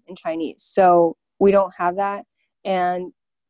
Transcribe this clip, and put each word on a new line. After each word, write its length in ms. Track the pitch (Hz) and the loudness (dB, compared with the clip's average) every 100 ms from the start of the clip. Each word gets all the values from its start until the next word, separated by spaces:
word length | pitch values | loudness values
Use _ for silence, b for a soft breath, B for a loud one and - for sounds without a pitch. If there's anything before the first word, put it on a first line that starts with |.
| - | -20
in 80 | 190 | -12
Chinese. 480 | 175 160 147 - | -10 -8 -8 -10
So 540 | - - 185 175 170 - _ - | -6 2 4 4 2 -2 _ 0
we 120 | 196 | 2
don't 220 | 196 190 - | 2 0 -4
have 200 | 175 180 | -4 -4
that. 260 | 196 202 - _ _ _ | -6 -8 -14 _ _ _
And 480 | 180 185 180 180 180 - _ _ | -6 -4 -2 -4 -10 -18 _ _